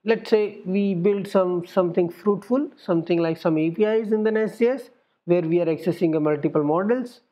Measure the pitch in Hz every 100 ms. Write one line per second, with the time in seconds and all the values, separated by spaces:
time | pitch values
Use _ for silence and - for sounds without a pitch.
0 | 214 226 - 214 208 - 180 190 202 180
1 | 190 202 185 196 180 180 175 202 180 170
2 | 170 - 208 202 - 254 294 - - 170
3 | 165 170 165 165 175 156 160 170 208 220
4 | 214 214 214 220 220 214 233 262 - _
5 | _ _ - 175 160 175 165 156 180 165
6 | 170 156 151 147 151 156 147 165 202 247
7 | 240 - _